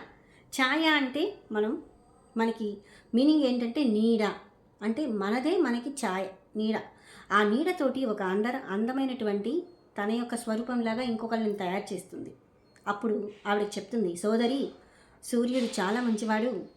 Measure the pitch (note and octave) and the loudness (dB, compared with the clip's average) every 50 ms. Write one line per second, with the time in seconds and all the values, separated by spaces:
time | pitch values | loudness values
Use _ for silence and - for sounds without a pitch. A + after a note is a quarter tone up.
0 | - - - - - _ - - - - - C4+ C4 C4 C#4+ D#4+ D#4+ D#4 D4+ C#4+ | -6 -14 -20 -20 -20 _ -20 -20 -18 -8 -2 2 2 4 4 4 4 4 4 4
1 | C4+ B3 C4 D4 F4+ - - - - - A3 G#3+ G#3+ G#3+ D#4+ - - - - - | 2 0 0 -2 -2 -2 -4 -8 -12 -4 0 0 0 0 -2 -4 -8 -16 -20 -20
2 | - - - - - - - A3+ A3+ A3+ A3 - A3 G#3 G3+ - - - - - | -20 -20 -20 -20 -20 -8 -2 0 0 0 0 -2 -4 -6 -6 -8 -14 -20 -20 -20
3 | - - - A#3 C#4 D4+ D#4 D4+ C4+ B3 B3+ A#3 A#3+ A#3 A#3 D4+ C#4+ A#3 G#3 G#3+ | -8 0 4 6 6 6 6 6 4 4 2 0 -2 -2 0 2 2 4 4 4
4 | A3 A#3 A#3 G#3+ G#3+ F#3+ F#3+ - - - - _ _ _ _ _ G3+ A3 A3+ D4 | 4 4 4 4 2 0 -2 -6 -12 -20 -20 _ _ _ _ _ -4 -2 -2 -2
5 | D#4 C4 G#3+ G3+ F#3+ G3+ A3+ C4 B3 D#4 G4 F#4 D4+ B3 A#3+ A#3+ - C#4 C#4 - | -2 -2 -2 -2 0 0 0 0 0 2 2 2 2 2 0 -2 -4 -6 -6 -4
6 | A#3 F#3+ F#3 G3 F#3+ F#3+ - - _ _ - G#3+ G#3+ G#3+ A3 - - - - - | -4 -2 -2 -2 -4 -6 -10 -16 _ _ -6 -4 -2 -2 -2 -2 -4 -10 -16 -20
7 | - - - - - - G3 G#3 G#3 G#3 A3 C4+ E4 F4+ F4+ - C#4+ B3 A#3 C4 | -20 -20 -20 -20 -4 2 4 4 4 4 4 4 2 0 0 2 0 0 0 0
8 | C4 A3 G#3 G3+ G3 F#3 F#3+ G#3 G#3+ B3 C4 C4+ C4+ - F#3+ G#3 A3+ A#3+ C4 C4+ | -2 -2 0 -2 0 0 0 2 0 0 -2 -4 -6 -4 -2 -2 -2 0 0 0
9 | C4+ C4 B3 - G#3+ G#3 G3+ G3+ G3 E3 D4+ F4+ - - - - _ _ _ G#3+ | -2 -2 -2 -2 -2 -2 -2 0 -2 -2 -2 -2 -4 -6 -14 -20 _ _ _ -4
10 | G3+ G#3+ A3+ A#3+ A#3+ - A#3+ A#3 - A3+ A3 A3 A#3 - B3 A#3+ A3+ A3+ A3 B3 | -2 -2 0 -2 -2 -4 -6 -6 -4 -4 -4 -4 -4 -2 -2 -2 0 0 -2 -2
11 | C4 A#3+ A3+ G#3+ A3+ A3+ A#3 A3+ A3 G#3 G3+ G#3 F#3 F3 F#3 G3+ G3+ - G3 F3 | -2 -2 -2 -4 -2 -2 -2 0 0 0 0 -2 -2 -2 -2 -4 -4 -6 -8 -8
12 | - - F3 - - - - - _ _ _ _ _ _ _ - _ G3+ G3+ - | -8 -12 -12 -12 -12 -14 -14 -18 _ _ _ _ _ _ _ -8 _ -6 -4 -2
13 | B3 G#3+ G#3 G3+ G3+ - - - - G3+ G#3 G#3 G3+ G#3 - G3 - - A#3+ A#3 | -2 -2 -2 -2 -4 -6 -10 -8 -2 0 0 0 0 -2 -4 -8 -8 -4 -2 -2
14 | G3 F3 E3+ F3 - G#3 A3+ A#3 A#3+ A#3 C4+ C#4 A3+ - - - - - - - | -2 -2 -2 -2 -2 0 2 2 2 0 0 -2 -4 -6 -8 -14 -20 -20 -20 -20
15 | - - - - - - B3 A#3 A#3+ A#3+ B3+ C4 A#3 G#3+ - G#3+ F#3 G3 A3 B3 | -20 -20 -20 -20 -8 -2 0 0 0 2 0 0 0 0 -2 -2 -2 0 0 0
16 | B3 A#3 A3 G3+ A#3 A3 G#3+ A3 A#3 B3+ A3 F3 E3 - - | 0 0 0 0 0 0 0 0 0 0 -2 -4 -8 -12 -16